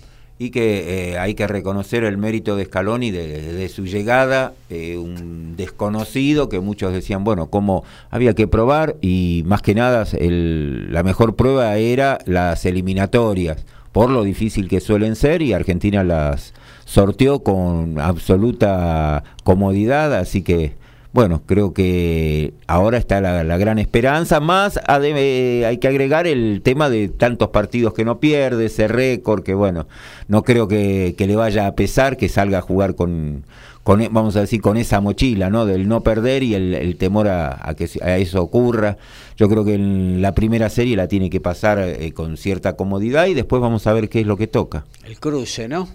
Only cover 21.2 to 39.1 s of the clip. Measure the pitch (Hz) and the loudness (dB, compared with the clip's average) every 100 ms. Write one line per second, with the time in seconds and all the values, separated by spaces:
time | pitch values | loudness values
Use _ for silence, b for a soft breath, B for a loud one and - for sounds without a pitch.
21.2 | 107 82 - 95 101 82 92 90 85 82 | 2 2 0 0 0 0 0 2 0 0
22.2 | 80 76 76 - - 85 104 120 113 98 | 0 0 -2 -6 -2 2 2 2 0 0
23.2 | 95 87 80 87 104 110 101 117 127 151 | 0 0 0 0 0 0 0 0 2 0
24.2 | 165 160 151 185 202 151 - 143 143 151 | 2 2 2 2 0 -2 0 2 2 2
25.2 | 139 127 123 120 117 120 131 135 135 156 | 2 2 0 2 0 0 0 2 2 2
26.2 | 175 135 113 101 127 131 151 113 101 - | 2 2 0 0 2 2 2 2 0 0
27.2 | 120 117 107 110 101 120 113 - 113 113 | 0 2 0 0 0 0 0 0 -2 0
28.2 | 151 147 131 120 113 110 107 113 131 120 | 2 2 0 0 -2 0 0 2 0 0
29.2 | 110 104 92 95 101 87 78 B B B | 0 -2 0 0 0 0 -6 B B B
30.2 | B 104 - 120 107 104 101 98 90 85 | B 2 4 2 2 2 0 0 -2 0
31.2 | 98 104 113 104 98 - 101 - 135 - | 0 2 2 0 0 0 0 2 0 2
32.2 | 95 - 101 95 - 92 98 87 87 85 | -2 2 2 0 0 0 0 0 -2 -2
33.2 | 76 73 71 B B B - 101 113 110 | -4 -8 -12 B B B 2 2 4 0
34.2 | 110 101 101 113 101 110 117 104 101 - | 2 0 0 0 0 0 0 0 0 0
35.2 | 131 104 92 110 107 92 95 113 107 110 | 0 2 0 0 0 0 0 0 0 0
36.2 | 120 135 131 101 92 85 85 85 92 104 | 0 0 0 0 0 -2 -2 -2 0 2
37.2 | 104 90 76 69 - 76 85 - 87 92 | 0 0 -4 -6 -8 -6 -6 -4 -2 0
38.2 | 92 92 85 117 123 110 104 98 B | 0 -2 0 2 2 2 0 -2 B